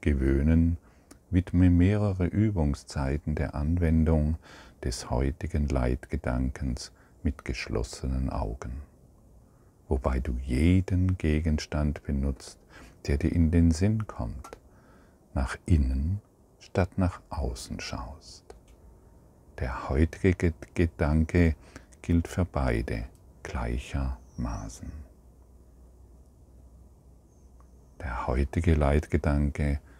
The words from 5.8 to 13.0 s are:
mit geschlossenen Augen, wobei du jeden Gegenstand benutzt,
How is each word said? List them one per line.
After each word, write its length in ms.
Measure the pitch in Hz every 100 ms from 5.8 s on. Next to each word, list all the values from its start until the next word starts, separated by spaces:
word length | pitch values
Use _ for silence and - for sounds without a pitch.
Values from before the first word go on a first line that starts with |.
| 62 65 - 69 - 62 64 - 67 60 - - _ _
mit 220 | 78 -
geschlossenen 840 | - - - 53 57 - 64 64 65
Augen, 520 | - 52 57 60 67 - - - _ - - - _ - _ _
wobei 320 | 69 71 67
du 120 | 64 62
jeden 760 | - - 82 92 92 92 92 92
Gegenstand 840 | 78 76 85 76 - 76 76 71
benutzt, 560 | - 71 69 67 - - _ - - -